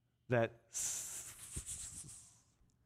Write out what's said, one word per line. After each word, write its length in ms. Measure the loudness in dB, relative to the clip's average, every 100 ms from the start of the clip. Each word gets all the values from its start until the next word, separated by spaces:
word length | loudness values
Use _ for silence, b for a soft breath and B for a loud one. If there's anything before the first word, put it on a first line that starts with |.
| _ _ 4
that 240 | 6 6 2 -6 0 0 0 -2 -4 -8 -10 -6 -6 -4 -4 -6 -8 -10 -12 -16 -20 -20 _ -20 _